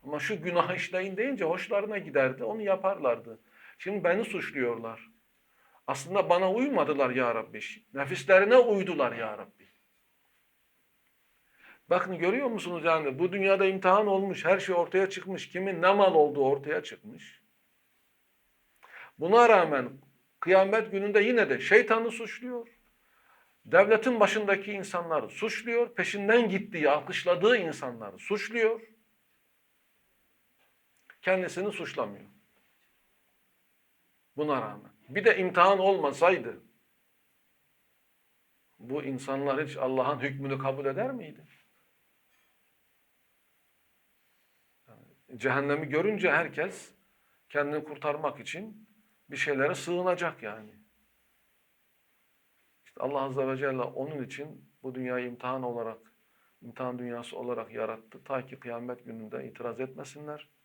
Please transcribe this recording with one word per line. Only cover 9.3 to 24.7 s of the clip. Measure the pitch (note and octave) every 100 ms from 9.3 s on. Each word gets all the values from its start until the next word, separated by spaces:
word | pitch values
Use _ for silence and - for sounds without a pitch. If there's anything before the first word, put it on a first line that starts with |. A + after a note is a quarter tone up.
| G#2
Rabbi." | G2 _ _ _ _ _ _ _ _ _ _ _ _ _ _ _ _ _ _ _ _ _ - - _
Bakın, | F3 F3+ F3
görüyor | E3+ A#3+ C4+
musunuz | F3+ F3 F3 E3
yani? | D#3+ C#3+ C3+
Bu | F3
dünyada | G3 G3 G3 G3
imtihan | F#3+ F#3+ G3 G#3
olmuş, | F#3+ G3 F3 D#3+
her | F#3+
şey | F#3 F3
ortaya | E3 F#3+ F#3+
çıkmış. | F#3+ F#3 F3+ -
Kimin | F3+ F#3+ F3
ne | F#3
mal | G3+ G3 E3
olduğu | D3 C#3+
ortaya | C3+ C#3 D3 F3
çıkmış. | - - - - - - _ _ _ _ _ _ _ _ _ _ _ _ _ _ - - - -
Buna | D#3+ A3+ A#3+
rağmen | G#3 E3 C#3+ A#2+ - _ _ _ _
kıyamet | E3 F#3+ G3 A3 A3
gününde | G3 G3+ G#3
yine | G#3+ A#3+ E3
de | B2+
şeytanı | - G#3+ A#3+ A3+ A3+
suçluyor. | A3 A3 - B3 A#3+ A#3 _ _ _ _ _ _ _ _ _ -
Devletin | D#3+ G3+ A3 B3+ A#3
başındaki | G3 G#3+ G3+ G3 G3